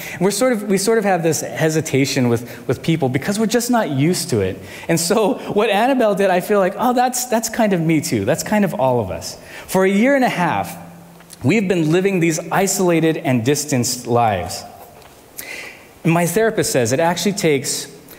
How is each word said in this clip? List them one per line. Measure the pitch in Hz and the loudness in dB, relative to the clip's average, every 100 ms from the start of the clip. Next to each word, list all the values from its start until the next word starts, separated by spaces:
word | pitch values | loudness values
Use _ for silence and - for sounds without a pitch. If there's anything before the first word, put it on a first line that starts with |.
| - | -12
And | - | -2
we're | 185 | -2
sort | 202 254 | 2 0
of, | 226 | 0
we | 208 190 | 0 0
sort | 226 226 | 2 2
of | |
have | 202 180 | 2 0
this | 165 147 | 0 -2
hesitation | - - 160 156 147 131 135 139 123 | -4 -2 0 0 0 0 0 0 2
with, | 117 - - - | 0 -2 -10 -6
with | 127 | -4
people | - 160 135 | -2 0 0
because | 127 - 208 | -2 -2 -2
we're | 226 | 0
just | 240 226 | 0 0
not | 240 165 | 0 0
used | 135 156 180 - | 0 0 0 -2
to | 110 | 0
it. | 95 - - - - | 0 -4 -12 -12 -2
And | 165 | -2
so | - 220 208 247 - | 0 2 2 0 -2
what | 190 226 | 0 2
Annabelle | 196 247 269 220 196 | 2 2 2 2 2
did, | 196 | 2
I | 180 | 2
feel | 175 202 | 2 2
like, | 190 - | 2 0
"Oh, | 254 | 0
that's, | 240 254 247 - | 2 0 -2 -2
that's | 330 - | -2 -2
kind | - 220 | 0 2
of | 180 | 2
me | 160 156 | 2 0
too. | - 110 98 | 0 0 0
That's | 165 | -2
kind | - 214 | 0 0
of | 190 | 0
all | - 131 123 | 2 2 2
of | 92 | -2
us." | 82 - - - - - | -6 -10 -14 -18 -18 -4
For | 190 | 2
a | 190 | 2
year | 196 247 277 | 4 4 4
and | |
a | 233 | 2
half, | 160 170 101 95 - - - - - - - | 0 0 -2 -4 -10 -16 -20 -20 -20 -20 -4
we've | 120 226 185 | 0 2 2
been | 180 151 | 2 2
living | 180 196 190 | 2 2 2
these | 170 165 170 | 0 0 -2
isolated | 165 196 - 180 165 160 160 | 0 0 2 2 4 2 0
and | 143 127 | 0 0
distanced | 113 147 - 131 113 - 113 | 2 0 0 -2 -2 -4 0
lives. | 120 117 95 85 - - - - - - - - - - - - - - - | 2 2 0 -4 -10 -14 -18 -20 -20 -20 -20 -20 -16 -14 -14 -16 -18 -20 -4
And | 170 | 0
my | 170 170 | 2 2
therapist | 214 226 214 151 | 2 2 0 0
says | 139 113 | 0 2
it | 135 | 2
actually | 165 175 208 | 0 0 -2
takes | 196 165 139 135 - - - - | 0 0 0 -2 -6 -10 -16 -20